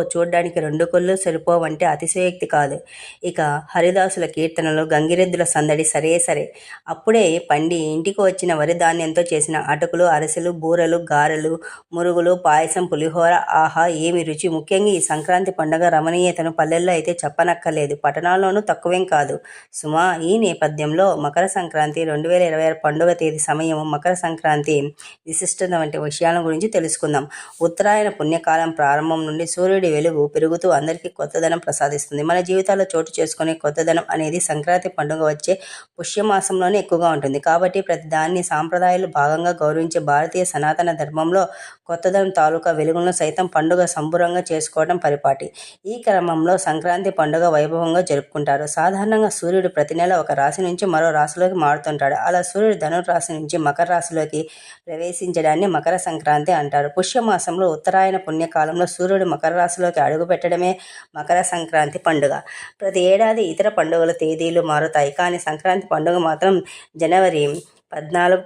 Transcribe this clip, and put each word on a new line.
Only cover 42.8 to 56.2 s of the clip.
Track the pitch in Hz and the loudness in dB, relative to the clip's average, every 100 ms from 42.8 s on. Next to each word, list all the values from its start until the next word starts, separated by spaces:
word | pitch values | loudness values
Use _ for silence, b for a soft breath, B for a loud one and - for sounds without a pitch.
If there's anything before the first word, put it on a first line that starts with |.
| 151 165 180 | 0 0 0
సైతం | 175 156 156 180 | 0 -2 -2 -2
పండుగ | 156 160 180 | 0 2 2
సంబురంగా | 170 156 156 175 175 175 175 | 2 -2 -2 0 0 -2 -2
చేసుకోవడం | 160 156 156 156 180 | -4 -4 -2 0 0
పరిపాటి. | 151 143 143 139 - - B B 190 | 0 0 0 -2 -6 -14 B B -10
ఈ | 240 | -4
క్రమంలో | 233 190 175 160 165 185 | 0 2 2 0 2 2
సంక్రాంతి | 165 156 175 175 196 | 0 -2 0 -2 -2
పండుగ | 185 151 160 170 | 0 0 2 4
వైభవంగా | 151 151 165 165 175 175 | 4 2 0 0 0 0
జరుపుకుంటారు. | 143 - 151 147 139 151 | -2 -2 -4 0 -2 -2
సాధారణంగా | - 175 196 214 220 208 - | 0 0 0 0 2 2 0
సూర్యుడు | 170 190 180 | 0 0 0
ప్రతి | 156 147 | 0 -2
నెల | 165 175 | 0 2
ఒక | 180 151 | 2 0
రాశి | 147 139 151 | 0 0 0
నుంచి | 185 180 196 | -4 -2 0
మరో | 160 165 | 2 2
రాశిలోకి | 151 151 170 185 185 | 2 0 0 0 2
మారుతుంటాడు. | 147 151 156 147 139 135 175 | 2 0 -2 -2 0 0 0
అలా | 180 | 0
సూర్యుడు | 180 196 220 185 | 0 0 0 0
ధనుర్ | 156 170 180 | -2 -2 -2
రాశి | 170 165 | -2 -4
నుంచి | 156 147 165 | -8 -4 -2
మకర | 147 147 170 | 0 0 0
రాశిలోకి | 175 147 160 151 151 160 B B B - | 0 -2 -4 -2 -4 -6 B B B -12
ప్రవేశించడాన్ని | 160 175 175 180 170 156 156 196 | -8 -8 -6 -4 0 2 2 2
మకర | 160 165 180 | 0 0 -2
సంక్రాంతి | 180 160 | -2 -4